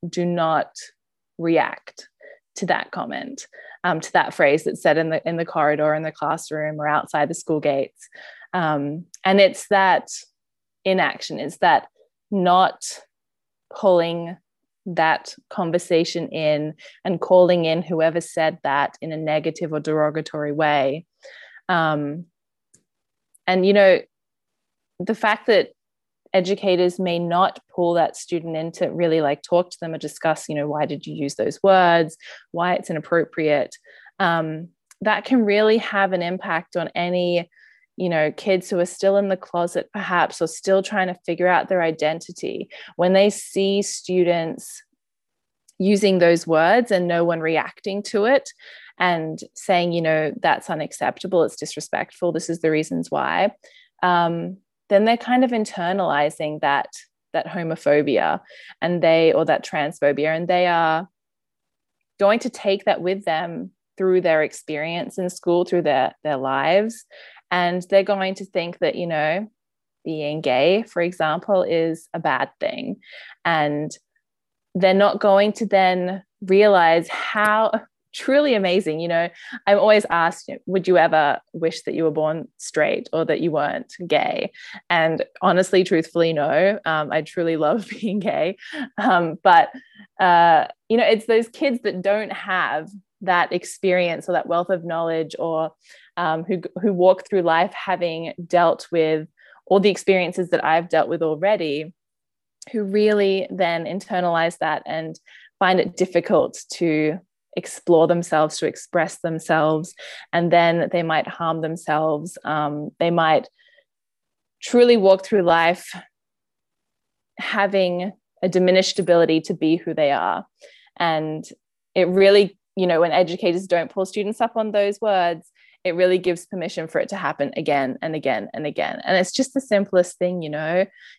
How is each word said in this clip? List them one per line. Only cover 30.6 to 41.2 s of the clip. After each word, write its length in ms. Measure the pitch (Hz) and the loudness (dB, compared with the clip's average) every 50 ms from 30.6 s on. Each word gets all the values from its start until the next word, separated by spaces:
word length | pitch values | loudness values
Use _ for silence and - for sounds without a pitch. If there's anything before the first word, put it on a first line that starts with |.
| 143 151 | -4 -4
"Why 180 | 147 151 151 | -2 -4 -4
did 200 | 147 147 139 - | -4 -6 -10 -10
you 80 | 151 151 | -12 -8
use 200 | 160 147 139 - | -8 -8 -8 -4
those 240 | - 107 - 151 - - | -4 -4 -4 -4 0 2
words?" 540 | 196 190 185 180 175 170 170 165 156 - _ - - - - _ _ - | 4 4 6 6 4 4 2 2 0 -4 _ -20 -20 -20 -20 _ _ -6
why 220 | 170 170 180 180 | -4 -2 -2 -2
it's 140 | - - - | -4 -4 -6
inappropriate, 880 | 175 156 151 - 175 170 156 - - - 160 151 147 143 127 - - - _ _ - - - - _ _ | -8 -8 -6 -2 0 0 0 -2 -4 -4 0 0 0 0 -2 -4 -8 -20 _ _ -20 -20 -20 -20 _ _
um, 500 | 196 170 170 165 160 160 156 156 170 175 _ _ _ _ - _ - | 0 0 0 0 -2 -4 -6 -10 -12 -16 _ _ _ _ -18 _ -2
that 220 | 214 214 202 208 | -2 -2 -2 0
can 200 | - 262 254 226 | 0 2 2 2
really 340 | 208 202 208 214 214 220 233 | 4 2 4 4 4 2 2
have 340 | 214 - - 196 196 190 190 | 0 -2 -2 0 0 0 0
an 100 | 180 170 | -2 -2
impact 540 | 170 180 185 - - 170 160 175 _ - | -4 -6 -6 -6 -4 -6 -6 -6 _ -8
on 120 | 180 165 - - | -6 -6 -6 -6
any, 540 | - 175 175 180 180 180 175 175 175 170 170 _ _ _ _ _ _ _ _ _ | -6 -4 -2 -2 -2 0 0 0 -2 -4 -6 _ _ _ _ _ _ _ _ _
you 120 | - 180 180 | -6 -4 -2
know, 220 | 170 160 151 151 147 | 0 0 0 0 -2
kids 360 | - - 208 190 185 180 - | -6 -2 0 0 0 0 -2
who 100 | 214 175 | -2 -2
are 80 | 175 | -2
still 300 | 175 - - - 196 196 | -2 -4 -2 0 2 2
in 120 | 202 202 196 | 2 2 0
the 80 | 190 | -2
closet, 520 | 185 - - - 175 170 175 - 180 - - _ | -4 -6 -6 -4 -4 -4 -2 -4 -6 -8 -6 _
perhaps, 480 | 208 190 - 185 175 165 - - - 170 | -10 -6 -2 0 0 0 0 0 -4 -6
or 40 | |
still 360 | 160 - - - 202 190 196 190 | -6 -6 -8 -2 0 2 2 2
trying 260 | - 220 202 185 185 | -2 -2 -2 -2 -2
to 100 | 180 - | -4 -8